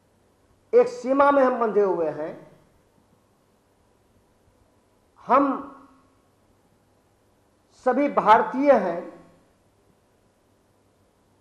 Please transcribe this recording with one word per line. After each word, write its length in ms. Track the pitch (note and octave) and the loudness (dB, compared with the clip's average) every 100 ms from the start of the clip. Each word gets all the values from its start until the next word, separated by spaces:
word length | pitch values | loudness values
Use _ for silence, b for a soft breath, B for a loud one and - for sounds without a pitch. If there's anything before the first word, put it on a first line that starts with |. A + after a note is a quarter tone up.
| _ _ _ _ _ _ _ | _ _ _ _ _ _ _
एक 140 | A#3+ A#3+ | 2 2
सीमा 440 | - B3 C#4 C#4+ | -2 -4 2 2
में 120 | C#4 | 4
हम 160 | B3+ A#3+ | 2 0
बंधे 220 | A#3 G3 | -2 0
हुए 280 | G3 E3+ D#3+ | 0 -2 -4
हैं, 420 | D3 E3 A3+ - _ _ _ _ _ _ _ _ _ _ _ _ _ _ _ _ _ _ _ _ _ _ _ _ _ _ _ - | -6 -12 -14 -20 _ _ _ _ _ _ _ _ _ _ _ _ _ _ _ _ _ _ _ _ _ _ _ _ _ _ _ 0
हम 440 | C4 C#4 - - - - _ _ _ _ _ _ _ _ _ _ _ _ _ _ _ _ _ _ _ B3+ | 0 0 -4 -12 -20 -20 _ _ _ _ _ _ _ _ _ _ _ _ _ _ _ _ _ _ _ -4
सभी 240 | B3+ C#4+ | -2 -2
भारतीय 640 | G3 F3+ A3+ A3+ B3+ C#4+ | 0 4 4 2 -2 2
हैं, 540 | A#3+ F#3 E3+ - - - _ _ _ _ _ _ _ _ _ _ _ _ _ _ _ _ _ _ _ _ _ | 2 0 -8 -12 -20 -20 _ _ _ _ _ _ _ _ _ _ _ _ _ _ _ _ _ _ _ _ _